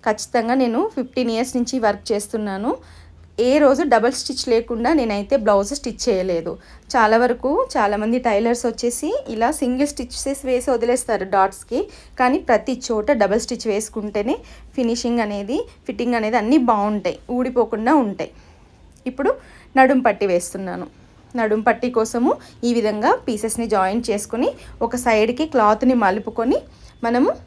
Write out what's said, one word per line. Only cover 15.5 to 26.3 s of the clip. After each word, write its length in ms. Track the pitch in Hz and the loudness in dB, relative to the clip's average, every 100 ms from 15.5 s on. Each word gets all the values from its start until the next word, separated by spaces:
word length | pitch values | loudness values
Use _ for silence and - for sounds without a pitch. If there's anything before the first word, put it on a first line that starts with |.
| 320 - - - | -4 -6 -10 -10
ఫిట్టింగ్ 300 | 208 240 233 | -4 -2 0
అనేది 180 | 214 233 | 0 0
అన్నీ 160 | 214 294 247 | 2 2 4
బాగుంటాయి, 480 | 214 208 208 180 - - 247 | 2 0 0 -4 -6 -6 -4
ఊడిపోకుండా 560 | 254 254 233 214 226 302 | -2 0 0 0 2 2
ఉంటాయి. 280 | 220 196 156 - - - - - - - 254 | 2 -4 -10 -12 -20 -20 -20 -20 -20 -12 -10
ఇప్పుడు 200 | 262 285 554 - - - 262 | -2 -2 -2 -8 -20 -4 4
నడుం 220 | 262 269 247 | 4 4 2
పట్టి 200 | 196 202 | 0 0
వేస్తున్నాను. 540 | 175 - 196 185 180 180 - - - - 247 | 0 -2 -8 -8 -8 -12 -16 -20 -20 -10 -4
నడుం 220 | 220 214 226 | 0 2 2
పట్టి 220 | 233 247 240 | 0 0 0
కోసము 340 | 220 233 269 - - - 240 | -2 0 0 0 -8 -4 0
ఈ 20 | 240 | 0
విధంగా 340 | 214 208 254 494 | 0 0 0 0
పీసెస్ని 400 | - 214 226 233 226 | -2 -4 -4 -4 0
జాయింట్ 320 | 208 185 226 240 | 2 2 0 -2
చేసుకుని 400 | 208 - 226 294 - - - | -4 -2 -2 -2 -4 -18 -6
ఒక 100 | 240 247 | -4 0
సైడ్కి 420 | 247 220 220 247 311 | 2 4 2 0 0
క్లాత్ని 420 | 262 208 214 254 247 | 4 4 4 2 4
మలుపుకొని 560 | 196 202 214 | 2 0 -4